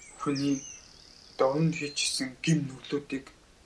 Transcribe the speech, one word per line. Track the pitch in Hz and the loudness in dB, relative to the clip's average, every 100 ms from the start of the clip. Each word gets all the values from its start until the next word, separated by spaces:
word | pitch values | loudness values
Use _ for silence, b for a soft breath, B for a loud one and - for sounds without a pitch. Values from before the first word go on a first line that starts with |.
| - - | -18 -8
хүний | 147 139 143 135 - - - - - - - | -2 0 0 0 -4 -14 -18 -20 -20 -20 -6
одоо | - 131 | 2 4
өмнө | 147 160 | 4 2
хийжсэн | 143 147 - - - 190 - | 2 -4 -2 -2 -2 -4 -2
гим | - 156 131 | 2 2 2
нүглүүдийг | - - 143 - 135 - - - - | -6 -4 -4 -4 -8 -10 -20 -20 -20